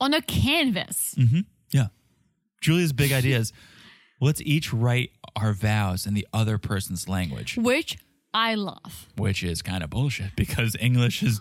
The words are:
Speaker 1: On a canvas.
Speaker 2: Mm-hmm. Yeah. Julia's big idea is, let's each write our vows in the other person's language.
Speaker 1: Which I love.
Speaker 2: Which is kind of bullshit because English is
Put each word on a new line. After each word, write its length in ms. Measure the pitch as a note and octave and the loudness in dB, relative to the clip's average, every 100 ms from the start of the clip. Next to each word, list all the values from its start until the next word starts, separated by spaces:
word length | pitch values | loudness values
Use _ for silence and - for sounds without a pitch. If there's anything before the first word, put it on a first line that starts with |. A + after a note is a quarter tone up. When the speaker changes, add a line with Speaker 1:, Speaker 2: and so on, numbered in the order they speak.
Speaker 1:
On 120 | C4+ | 2
a 100 | D#4 | 2
canvas. 920 | - - C4+ E4 C#4 F#3 - - - - | 0 0 2 2 2 0 -4 -6 -4 4
Speaker 2:
Mm-hmm. 240 | A#2+ D#3+ - _ - | 4 4 0 _ -2
Yeah. 140 | C#3 G#2+ _ _ _ _ _ _ - | 0 0 _ _ _ _ _ _ -4
Julia's 320 | D#3 E3+ E3+ | 0 2 2
big 200 | C3 C#3+ | 2 2
idea 260 | C3+ C3+ B2 | 2 2 2
is, 140 | A2+ - - - - - _ - | 0 -6 -20 -20 -20 -20 _ 0
let's 200 | C3 D3+ | 0 0
each 300 | - D#3 - | 0 0 0
write 400 | A#2 A#2+ B2 - _ - | 0 2 2 -2 _ -12
our 180 | - G#2+ | -2 -2
vows 540 | F#2+ G#2+ G#2+ G2 F#2 G2+ | 0 2 2 0 -2 -2
in 80 | |
the 120 | G#2 - | -2 -2
other 260 | A2 A2 G#2 | 0 0 0
person's 500 | - G2 - F2 - | -2 -4 -4 -8 -4
language. 480 | F#2 F2 A#1+ - - | -2 -2 -6 -6 -2
Speaker 1:
Which 400 | A#3 C#4+ - - _ _ - | 2 0 -2 -10 _ _ -6
I 200 | A3 A3+ | -2 0
love. 540 | G#3+ F#3+ - - - - - | -2 -4 -10 -18 -20 -14 -4
Speaker 2:
Which 260 | G2+ F#2+ | -2 -2
is 200 | F2+ E2 | -4 -4
kind 200 | - F#2 | -4 -6
of 80 | D2+ | -4
bullshit 460 | A#2 C#3+ - G2 - | -2 -2 -2 -8 -4
because 400 | G2+ - A#2 - | -2 0 -2 0
English 420 | B2 B2 A#2+ - | 2 4 2 2
is 180 | C3 G#2+ | 0 0